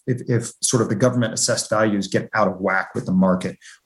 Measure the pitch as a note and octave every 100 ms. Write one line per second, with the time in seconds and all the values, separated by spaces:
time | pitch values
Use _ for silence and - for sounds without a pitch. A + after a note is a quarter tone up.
0 | - A#2+ - A#2 A#2 - - A#2+ G2+ G#2
1 | B2+ B2 A2 - - C#3+ - G#2+ A2 G2+
2 | F#2+ A2 - A2 G2+ F#2 G2 F#2+ - -
3 | - F#2 F#2+ F2+ F#2 - - -